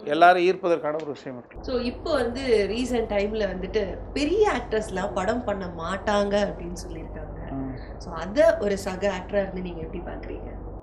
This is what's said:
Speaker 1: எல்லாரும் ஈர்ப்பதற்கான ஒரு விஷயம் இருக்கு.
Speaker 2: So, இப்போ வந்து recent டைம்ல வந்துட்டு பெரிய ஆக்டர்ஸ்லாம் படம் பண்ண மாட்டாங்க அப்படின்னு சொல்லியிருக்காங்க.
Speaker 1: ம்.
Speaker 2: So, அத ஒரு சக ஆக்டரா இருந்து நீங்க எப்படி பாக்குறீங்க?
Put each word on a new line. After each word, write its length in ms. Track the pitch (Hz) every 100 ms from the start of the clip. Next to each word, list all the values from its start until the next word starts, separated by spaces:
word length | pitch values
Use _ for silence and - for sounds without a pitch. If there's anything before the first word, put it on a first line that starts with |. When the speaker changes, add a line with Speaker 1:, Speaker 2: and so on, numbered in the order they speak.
Speaker 1:
எல்லாரும் 400 | 143 156 175 180
ஈர்ப்பதற்கான 500 | 180 185 180 160 151
ஒரு 120 | 156 147
விஷயம் 320 | 127 143 123
இருக்கு. 200 | - -
Speaker 2:
So, 180 | - 247
இப்போ 340 | 240 - 339
வந்து 540 | 277 233 247 262 214 190
recent 420 | 233 247 240 208
டைம்ல 380 | 208 208 220 196
வந்துட்டு 480 | 185 190 220 190 - -
பெரிய 380 | 269 294 415 415
ஆக்டர்ஸ்லாம் 640 | 254 - 220 - 185 202
படம் 300 | 190 185 247
பண்ண 260 | 214 196 180 170
மாட்டாங்க 560 | 165 196 214 202 202
அப்படின்னு 420 | 202 196 - 170 - -
சொல்லியிருக்காங்க. 600 | - - - - - -
Speaker 1:
ம். 240 | 135 131 127 - -
Speaker 2:
So, 160 | 175
அத 440 | 165 175 233 330 320
ஒரு 180 | 202 196
சக 360 | 196 185 202 185
ஆக்டரா 240 | - 202
இருந்து 200 | 190 185
நீங்க 200 | 180 165
எப்படி 220 | 160 170
பாக்குறீங்க? 440 | - - - - - - - -